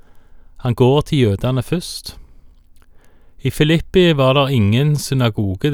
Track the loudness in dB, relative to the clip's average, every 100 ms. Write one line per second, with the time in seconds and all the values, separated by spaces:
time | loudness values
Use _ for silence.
0 | -20 -20 -20 -20 -20 -10 -4 2 2 2
1 | 0 0 0 0 -2 -4 -4 -6 -8 -14
2 | -16 -20 -20 -20 -20 -20 -20 -20 -20 -20
3 | -20 -20 -20 -10 -6 -2 0 0 0 2
4 | 4 4 2 2 2 2 2 2 2 0
5 | -2 -2 0 -2 -4 -2 -2